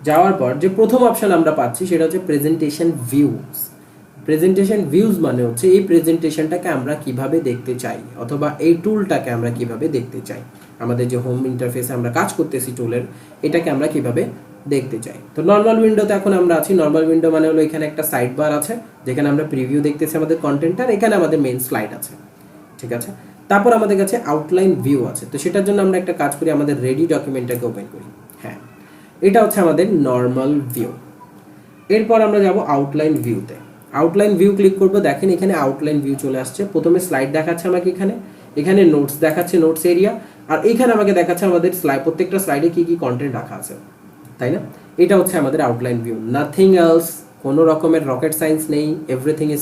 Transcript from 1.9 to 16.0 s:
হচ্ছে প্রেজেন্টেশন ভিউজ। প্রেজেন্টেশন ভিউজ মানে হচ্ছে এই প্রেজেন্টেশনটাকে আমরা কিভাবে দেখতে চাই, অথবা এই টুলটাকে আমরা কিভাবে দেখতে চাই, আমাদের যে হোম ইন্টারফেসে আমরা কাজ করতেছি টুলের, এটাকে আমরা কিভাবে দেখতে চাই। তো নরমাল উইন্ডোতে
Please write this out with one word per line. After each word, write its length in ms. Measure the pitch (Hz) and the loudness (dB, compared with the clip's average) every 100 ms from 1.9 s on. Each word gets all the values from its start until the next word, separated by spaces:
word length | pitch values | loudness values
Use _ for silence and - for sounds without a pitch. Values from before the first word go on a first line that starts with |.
| 170 | 0
হচ্ছে 140 | 160 180 | 0 -2
প্রেজেন্টেশন 720 | 185 147 147 160 156 - 170 143 120 | -2 -2 0 -2 -2 0 -2 -2 -2
ভিউজ। 640 | 139 143 113 - - - - - - - - | 0 0 0 -10 -14 -14 -16 -20 -20 -20 -16
প্রেজেন্টেশন 600 | - 151 180 190 196 208 | -4 0 2 2 2 0
ভিউজ 340 | 160 151 220 180 | 2 2 2 2
মানে 260 | 147 123 | 0 0
হচ্ছে 240 | 120 113 185 | -2 0 4
এই 120 | 190 | 4
প্রেজেন্টেশনটাকে 880 | 190 170 160 160 160 147 156 170 175 | 6 2 2 0 0 -2 -4 -4 -4
আমরা 260 | 147 131 | -4 -4
কিভাবে 460 | 147 - 127 135 160 | -6 -6 -6 -2 -2
দেখতে 340 | 139 117 127 | -2 -6 -6
চাই, 240 | 123 123 - - - | -8 -8 -10 -14 -12
অথবা 360 | 120 143 147 147 | -8 -4 -4 -2
এই 160 | 160 170 | 2 2
টুলটাকে 480 | 202 214 196 147 - | 0 -2 0 -2 -2
আমরা 200 | 120 117 | -4 -4
কিভাবে 380 | 117 117 113 156 | -4 -6 -4 -4
দেখতে 320 | 139 113 101 | -4 -6 -12
চাই, 160 | - 101 - - - - | -12 -14 -16 -20 -20 -10
আমাদের 300 | 120 120 123 | -4 -2 -2
যে 80 | 123 | -2
হোম 300 | 127 123 131 | -2 -4 -4
ইন্টারফেসে 460 | 123 123 127 123 | -4 -4 -4 -6
আমরা 180 | 127 120 | -4 -2
কাজ 220 | 120 196 | -2 -2
করতেছি 400 | - 165 131 127 123 | -2 -4 -4 -8 -6
টুলের, 260 | 117 120 120 - - - | -4 -4 -6 -14 -20 -8
এটাকে 280 | - - 165 | -2 -2 -2
আমরা 160 | 135 151 | -2 -2
কিভাবে 380 | 147 123 120 233 - - - 139 | -2 -2 -4 -4 -8 -20 -18 -4
দেখতে 300 | 143 127 113 | -4 -4 -10
চাই। 100 | - - - | -10 -16 -14
তো 80 | - | -4
নরমাল 360 | 160 208 220 220 | 2 4 4 4
উইন্ডোতে 340 | 226 208 | 4 4